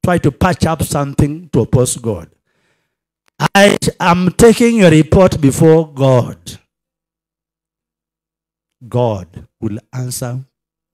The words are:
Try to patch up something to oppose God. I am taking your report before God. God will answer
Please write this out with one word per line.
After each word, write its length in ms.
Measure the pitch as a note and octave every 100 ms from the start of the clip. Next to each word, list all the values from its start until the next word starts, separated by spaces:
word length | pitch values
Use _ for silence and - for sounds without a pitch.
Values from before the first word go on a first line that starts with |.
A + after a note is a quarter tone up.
Try 160 | - F3
to 120 | D#3
patch 340 | - F#3 -
up 180 | D#3+ D#3+
something 640 | - D3 C#3+ C3+ D3 D#3 F3+
to 120 | -
oppose 360 | A2 B2+ B2 -
God. 320 | A2+ F#2 D#2+ _ _ _ _ _ _ _ _ _ _ _ D3
I 220 | G3 G3+ - - -
am 320 | F3+ F3 F3+
taking 440 | - A#3 - A#3
your 160 | A#3 F3+
report 480 | D#3 D3+ G3 F#3 F3
before 500 | C#3 C3 E3 D#3+ D#3
God. 680 | C#3 C3+ B2+ G2+ - - - _ _ _ _ _ _ _ _ _ _ _ _ _ _ _ _ _ _ _ _ _ _ A#2
God 600 | A#2+ A#2+ G2+ E2+ - - _
will 200 | A2 G#2+ _
answer 540 | B2+ B2 A#2 B2 B2 C3+ _ _ _ _